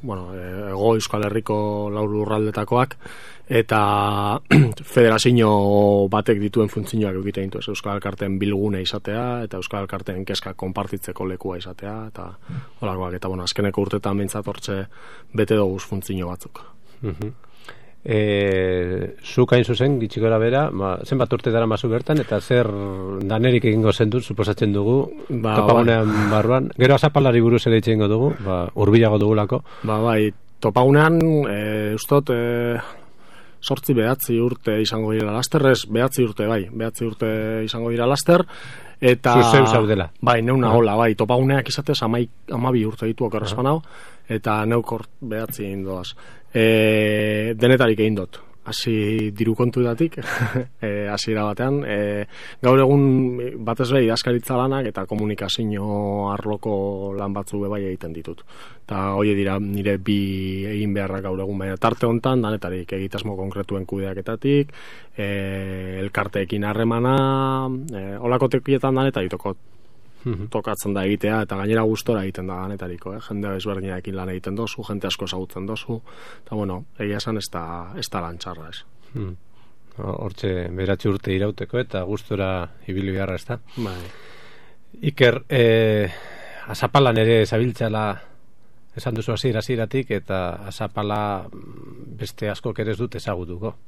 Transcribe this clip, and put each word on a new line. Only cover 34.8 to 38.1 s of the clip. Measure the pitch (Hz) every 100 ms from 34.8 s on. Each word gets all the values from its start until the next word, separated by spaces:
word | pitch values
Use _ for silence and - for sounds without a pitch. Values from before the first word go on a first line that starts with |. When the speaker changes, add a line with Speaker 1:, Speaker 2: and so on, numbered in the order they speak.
Speaker 1:
izango | 107 110 110
dira | 110 107
laster, | 107 131 156 135
ez, | 127 101
behatzi | 110 127 131
urte, | 120 104 107
bai, | 113 92
behatzi | 117 113 - 117
urte | 107 113 110 110 110 110
izango | 117 117
dira | 117
laster, | 120